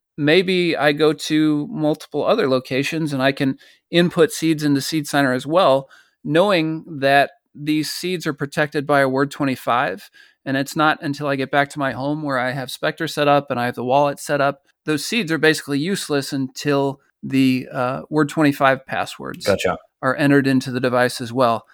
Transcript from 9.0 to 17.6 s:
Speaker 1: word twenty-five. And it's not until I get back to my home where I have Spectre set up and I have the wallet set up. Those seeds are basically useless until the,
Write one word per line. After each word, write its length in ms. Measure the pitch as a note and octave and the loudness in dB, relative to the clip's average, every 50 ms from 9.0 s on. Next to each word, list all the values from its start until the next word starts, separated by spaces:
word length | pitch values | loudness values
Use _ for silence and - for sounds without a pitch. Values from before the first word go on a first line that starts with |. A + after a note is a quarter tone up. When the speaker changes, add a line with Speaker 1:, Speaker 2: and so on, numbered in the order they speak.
| C#3 C3+ | 4 2
Speaker 1:
word 240 | C3 C3+ C#3+ C#3 | 2 0 -2 -2
twenty-five. 800 | - - D3 C3+ B2+ - - C3+ A#2 B2 C#3 E3 F#3+ G#3 - - _ - - _ _ _ _ | -2 -4 -4 -2 -2 -4 -2 -2 0 0 0 -2 -4 -8 -12 -18 _ -20 -20 _ _ _ _
And 120 | C#3 C3+ C3+ | -6 -4 -4
it's 180 | C#3 - - | -4 -4 -2
not 280 | D#3+ D3+ D3+ D3+ - F3 | 0 0 2 0 0 -4
until 240 | C#3+ C#3+ C#3+ D3 C#3+ | -6 -6 -4 -4 -4
I 80 | C#3 | -2
get 160 | C3+ C3 B2+ | -2 -2 0
back 180 | - C#3+ C#3+ C#3+ | 0 0 0 0
to 80 | - D3+ | -2 -4
my 120 | C#3 C3 | -4 -4
home 320 | A2+ A#2+ C3 C#3+ D3+ D#3 D3+ | -4 -4 -4 -4 -4 -4 -4
where 160 | C#3+ C3+ B2 | -4 -2 -2
I 120 | B2 B2+ | -2 -2
have 200 | B2 C#3 B2+ A#2+ | -4 -4 -6 -8
Spectre 360 | - - - D3+ D#3+ - E3 D3+ | -8 -6 -6 -6 -4 -4 -6 -6
set 200 | - D3+ D3 C#3+ | -4 0 2 4
up 240 | C#3+ C#3+ C#3+ - | 4 4 2 0
and 80 | C3 A#2+ | -2 -2
I 60 | A#2+ | -2
have 100 | A#2+ A#2 | -4 -4
the 80 | B2 A#2+ | -4 -2
wallet 360 | B2+ C3 C#3+ D3 C#3+ C#3 - | 0 2 2 2 2 -2 -4
set 220 | - - D3 C#3+ | -6 -4 -2 0
up. 240 | C#3 C#3+ C#3 - _ _ _ _ _ | 0 0 -2 -4 _ _ _ _ _
Those 200 | D#3 D#3 D3 - | -4 -4 -4 -4
seeds 260 | - A3 A#3+ F#3+ D3+ | -4 -2 -2 -2 -2
are 60 | D#3+ D3 | 0 2
basically 400 | D3 D#3 D#3 - - - C#3+ C#3 | 2 2 2 2 -2 -4 -4 -2
useless 560 | D3+ F#3 G3+ - - - D3 C#3 C3+ - D3 | -2 -2 -2 -4 -2 -2 -2 -2 -2 -2 -4
until 680 | C3+ C3+ B2+ - - - D3 C#3+ C#3 C#3 C#3 C3+ - _ _ _ _ | -4 -4 -6 -6 -6 -2 0 0 2 0 0 -2 -6 _ _ _ _
the, 460 | - C3+ C3+ C3+ C3+ C3 B2+ B2+ | -8 -2 2 4 4 4 2 0